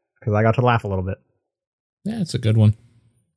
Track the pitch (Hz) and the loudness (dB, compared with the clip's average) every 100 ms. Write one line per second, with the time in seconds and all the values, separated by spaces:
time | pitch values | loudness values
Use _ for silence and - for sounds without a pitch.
0 | _ _ - 104 113 110 123 117 104 95 | _ _ -2 0 2 2 2 0 -2 -6
1 | 92 - _ _ _ _ _ _ _ _ | -6 -10 _ _ _ _ _ _ _ _
2 | 202 226 170 117 113 110 107 - _ _ | -10 -8 -6 -4 0 4 4 2 _ _
3 | _ _ _ | _ _ _